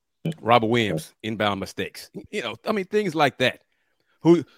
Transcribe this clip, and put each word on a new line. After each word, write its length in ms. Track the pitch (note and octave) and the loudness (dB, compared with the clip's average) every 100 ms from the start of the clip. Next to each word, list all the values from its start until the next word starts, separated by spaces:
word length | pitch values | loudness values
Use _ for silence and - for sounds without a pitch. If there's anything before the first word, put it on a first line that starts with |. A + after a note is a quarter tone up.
| _ _ D#3+ D#3+ | _ _ -10 -6
Robert 260 | A2 A#2+ A2 | 2 4 4
Williams, 480 | A#2+ G#2+ D#2+ - _ | 2 0 -2 -8 _
inbound 380 | A2 A2 G#2+ G2 | -8 -2 -2 -2
mistakes. 500 | F#2 - E2+ - - F#2 - | -6 -8 -10 -10 -18 -18 -10
You 120 | G#3 | -8
know, 140 | - - - | -8 -8 -6
I 60 | |
mean, 140 | G#3+ F#3 | -6 -2
things 280 | G#3 G#3 | -2 -2
like 240 | D3+ C#3+ - | 0 0 0
that. 220 | B2 - _ _ _ _ _ _ | -2 -2 _ _ _ _ _ _
Who, 220 | D#3+ E3+ C3 | 6 6 4